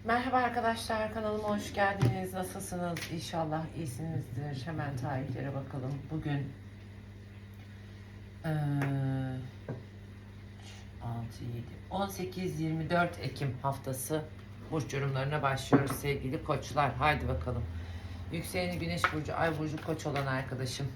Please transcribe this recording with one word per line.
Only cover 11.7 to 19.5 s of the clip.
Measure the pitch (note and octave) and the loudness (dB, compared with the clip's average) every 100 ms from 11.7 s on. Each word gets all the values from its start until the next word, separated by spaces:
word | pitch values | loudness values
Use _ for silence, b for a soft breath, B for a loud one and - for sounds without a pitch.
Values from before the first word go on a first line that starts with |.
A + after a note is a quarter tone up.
| - - | -10 -6
on | F#3+ G3 | -2 0
sekiz, | F#3+ F#3 F3+ F3+ D3+ | -2 -4 -2 -2 0
yirmi | D#3+ D#3+ D#3 | 0 0 4
dört | E3+ - - | 4 4 0
Ekim | C3 - C#3 - | -4 0 -2 2
haftası | C#3 C3+ C3+ C3 - D3+ D#3 - - - - | 0 0 -2 -4 0 0 0 -10 -12 -12 -2
burç | D#3+ B2 | -2 0
yorumlarına | C#3 C#3 C3 C#3 D3 | 0 2 2 2 4
başlıyoruz | C3+ C3 - C#3 C#3 | 4 2 6 6 6
sevgili | C#3 C#3+ C#3 B2+ D#3 | 2 2 0 0 -2
koçlar. | - C3 - D3 C#3+ | 0 0 2 4 4
Haydi | B2 D3+ C#3+ B2 | 6 4 4 2
bakalım. | B2+ - B2 - B B B B B - | 0 0 0 -2 B B B B B -4
Yükseleni | E3+ - F#3 F3+ E3+ | -4 -2 0 0 0
Güneş | E3 E3+ - | 0 2 2
burcu, | D#3 D3 - | 2 0 4
Ay | E3 | 4